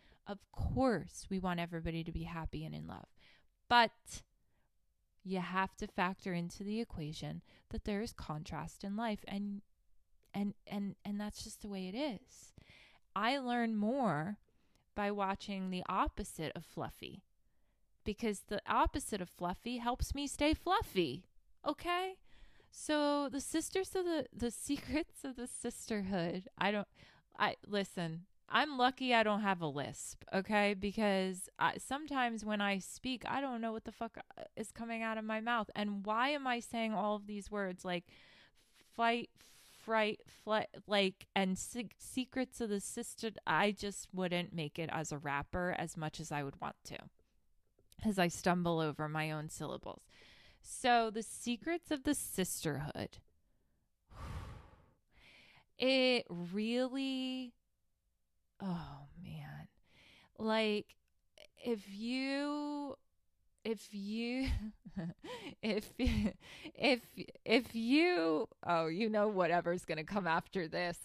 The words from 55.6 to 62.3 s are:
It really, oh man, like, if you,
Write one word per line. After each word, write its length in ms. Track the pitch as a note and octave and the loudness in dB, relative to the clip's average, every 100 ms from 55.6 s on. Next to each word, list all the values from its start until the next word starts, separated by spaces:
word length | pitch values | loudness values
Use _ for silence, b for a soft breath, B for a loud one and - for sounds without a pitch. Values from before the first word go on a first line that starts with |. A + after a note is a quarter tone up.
| B - | B 0
It 440 | B3+ C4+ B3+ A#3+ - | 4 6 6 4 0
really, 1200 | F3 F3 G3 A3 A#3+ B3+ C4+ C4+ C4 C4 B3+ B3 - _ _ _ _ _ _ _ _ _ - | -6 -4 -2 0 2 0 0 -2 -2 -2 -4 -8 -14 _ _ _ _ _ _ _ _ _ -8
oh 460 | G3 F3 C#3+ C#3 C#3+ E3+ | -4 -4 -6 -12 -16 -16
man, 440 | E3 D#3 D3 D3 D#3+ _ b b b b b - | -12 -12 -10 -12 -16 _ b b b b b -2
like, 580 | A3 A3 G#3+ G#3 - - _ _ _ - - - | 2 4 4 2 -2 -12 _ _ _ -20 -20 -8
if 200 | B3 A3 G3 | -2 -2 -4
you, 1080 | G3+ A3+ B3+ C4+ | -6 -2 -2 0